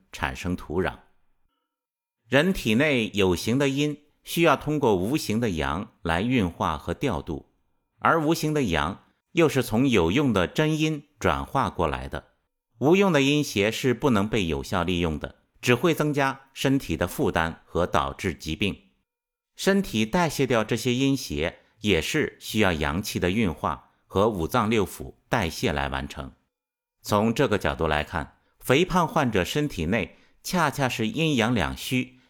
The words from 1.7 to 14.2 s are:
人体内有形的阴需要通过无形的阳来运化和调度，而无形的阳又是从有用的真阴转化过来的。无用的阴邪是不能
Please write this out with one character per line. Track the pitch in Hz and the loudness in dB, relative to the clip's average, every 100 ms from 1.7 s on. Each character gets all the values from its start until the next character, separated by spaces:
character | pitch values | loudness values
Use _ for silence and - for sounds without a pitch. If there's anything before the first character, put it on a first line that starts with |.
| _ _ _ _ _ _ | _ _ _ _ _ _
人 | 131 175 | 4 4
体 | 190 120 | 0 0
内 | 110 151 127 110 | 2 4 2 0
有 | 101 95 87 | 2 2 2
形 | - 127 | 0 0
的 | 139 | 0
阴 | 135 151 147 _ _ | 0 -2 -4 _ _
需 | - 175 | -6 2
要 | 170 143 | 4 2
通 | 147 151 | 0 0
过 | 131 95 | 2 2
无 | 98 156 | 0 -2
形 | - 107 | -2 -2
的 | 120 | -2
阳 | 80 69 80 107 _ | -2 -2 -4 -8 _
来 | 82 82 | -4 -2
运 | 117 131 90 | 0 0 0
化 | - 95 76 | 0 -4 -4
和 | - 85 | -6 -4
调 | 139 78 | -4 -4
度， | - 69 - _ _ _ _ _ | -6 -10 -10 _ _ _ _ _
而 | 117 160 151 | 0 2 2
无 | |
形 | 170 156 | 0 0
的 | 151 | 0
阳 | 117 78 78 107 _ _ _ | 0 0 -2 -6 _ _ _
又 | - 156 | 2 4
是 | 135 | 2
从 | 120 110 139 | 0 2 4
有 | 110 82 | 4 4
用 | 113 139 | 2 2
的 | 98 85 | 2 0
真 | - 156 156 | 0 0 0
阴 | 156 151 - _ | -2 -4 -10 _
转 | 117 69 71 | 0 0 -2
化 | 139 104 | -2 -2
过 | - 80 | -2 -2
来 | 65 69 | -2 -8
的。 | 73 - _ _ _ _ _ | -12 -12 _ _ _ _ _
无 | 131 196 | 4 6
用 | 196 | 6
的 | 147 | 4
阴 | 135 147 | 4 2
邪 | 143 104 101 | 0 0 0
是 | 113 131 | 2 0
不 | 120 147 | 2 2
能 | 104 | 2